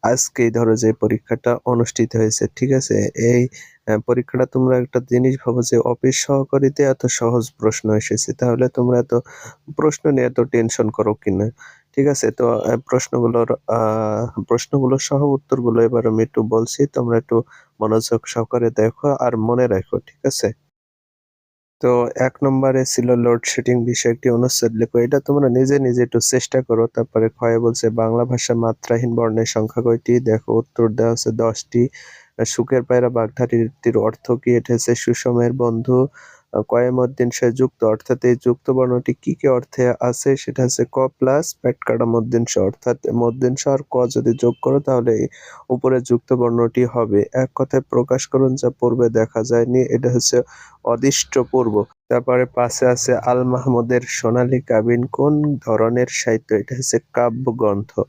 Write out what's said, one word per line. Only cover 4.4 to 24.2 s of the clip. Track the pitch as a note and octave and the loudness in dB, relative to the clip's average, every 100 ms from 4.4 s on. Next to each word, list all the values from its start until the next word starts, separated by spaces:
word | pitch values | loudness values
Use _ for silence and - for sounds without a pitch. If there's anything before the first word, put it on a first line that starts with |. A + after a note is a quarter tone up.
| C3 | -2
তোমরা | C3 B2+ B2+ | 0 2 2
একটা | B2 B2+ | 0 -4
জিনিস | B2+ B2 C3 C3 | 0 2 2 0
ভাবো | - B2 | -2 -2
যে | A#2 A#2+ | 2 2
অফিস | A#2 A#2+ C3 C3 | 2 0 0 -2
সহকারীতে | - C#3 C3+ C#3 C3+ C#3 | 0 -2 0 0 0 2
এত | C#3 C3 C3 | 0 0 -2
সহজ | - A#2 A#2+ A2+ _ | 0 0 0 -2 _
প্রশ্ন | A2 A2 A2 | -2 -2 -2
এসেছে, | G#2+ - G#2+ - | -2 0 -4 -4
তাহলে | - B2 A#2 B2+ | -4 -2 0 0
তোমরা | - B2 B2 | 0 0 0
এত | B2 A#2+ - - - - - D3 | 0 -2 -4 -20 -20 -20 -18 -2
প্রশ্ন | D3+ D3 D#3 | -2 0 -2
নিয়ে | C#3 B2 | 0 0
এত | B2+ | -2
টেনশন | A#2 A#2+ A2+ - A2 | -2 0 -2 -2 -4
করো | - G#2+ | 0 -2
কিনা, | G#2+ - F#2+ G#2+ - - - _ | -2 -2 -2 -2 -6 -20 -20 _
ঠিক | - C#3 | -2 0
আছে? | C#3 A2+ | 0 -2
তো, | - B2 A#2 | 0 0 0
আহ, | G2+ A#2+ | 0 -2
প্রশ্নগুলোর, | - B2+ - B2+ A#2 A#2 A#2 B2 - | 0 -4 -2 -2 0 0 0 -2 -2
আহ, | A2+ A2 A2 G#2+ G#2+ A#2 - | -2 0 -2 -2 -4 -6 -8
প্রশ্নগুলো | F#2+ A#2+ - C#3 B2+ C3 | -2 -2 0 -2 0 -2
সহ | - C#3+ D3 | -2 -2 0
উত্তরগুলো | C#3 _ C3 A#2+ A2+ | -2 _ -2 0 2
এবার | A2+ A#2+ A#2 | 2 2 0
আমি | A2 | 0
একটু | A2+ - | 0 -2
বলছি, | A2 A2 A#2 - C#3+ | 0 0 -2 -2 -2
তোমরা | - B2 A#2 | -2 -2 -2
একটু | - A#2 A#2 - _ _ | 0 -2 -2 -12 _ _
মনোযোগ | G#2+ A2 A2 A2+ - | 0 0 0 -4 -4
সহকারে | - A2+ B2 A#2 | -6 -4 -2 -2
দেখো | A2 G#2+ - D3 C#3 | 0 -2 0 -4 0
আর | B2 A#2 | -2 -2
মনে | A2 B2 B2 | -2 0 2
রাখো, | G2 - F#2+ | 0 -2 -8
ঠিক | - _ C3+ | -8 _ -6
আছে? | - G2+ A2+ _ _ _ _ _ _ _ _ _ _ _ _ | -2 -4 -6 _ _ _ _ _ _ _ _ _ _ _ _
তো | C3 B2 A#2+ - | 0 2 0 0
এক | B2+ - | -2 0
নম্বরে | C#3 C3+ C3+ C3 C3 | 0 2 2 0 0
ছিল | - B2 B2 | -2 2 2
লোডশেডিং | A#2+ A#2 - - B2 B2 A#2 | 4 0 0 -4 0 0 0
বিষয়ে | A#2+ B2 | 0 0
একটি | A#2 | 0